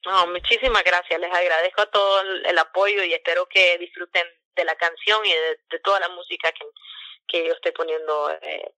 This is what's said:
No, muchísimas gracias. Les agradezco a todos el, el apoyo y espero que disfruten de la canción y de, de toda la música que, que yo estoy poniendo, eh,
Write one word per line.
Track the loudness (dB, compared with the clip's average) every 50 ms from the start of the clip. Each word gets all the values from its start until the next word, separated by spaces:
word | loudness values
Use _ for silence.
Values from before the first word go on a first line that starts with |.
| -6
No, | 0 2 2 2 2
muchísimas | 0 -4 -2 0 0 2 2 2 2 2
gracias. | 4 4 2 2 0 0 -2 -2
Les | -2 0
agradezco | 0 2 2 2 2 2 0 0 0 0
a | 0 2
todos | 2 2 2 4 2 2
el, | 0 -2 -4 -4 -2
el | 0 2 2
apoyo | 0 0 2 0 2 2 2 0 -2
y | -2
espero | -2 -2 -2 0 0 0 0 2
que | 4 4 6 4 4
disfruten | 0 -4 -10 -12 -14 -10 -4 -2 -4 -4 -4 _ _ _ _ -4
de | -2 -2
la | -2 0
canción | 0 -2 -2 -2 -2 0 2 2 2 2
y | 2
de, | 0 0 0 -2 -4 -6 _ -10
de | -10 -4
toda | 0 0 0 2
la | 0 -2
música | -6 -8 -12 -12 -8 -4 -2 -4
que, | -4 -4 -10 -18 -20 _ -20 -20 -20 -20 -20 -20 -20 _ _ -4
que | -2 -2 0
yo | -2
estoy | -2 -2 -4 -4
poniendo, | -4 -4 -4 -4 -4 -4 -2 -2 -2 -2 -2 -2
eh, | -4 -6 -8 -10 -10 -10 -10 -12 _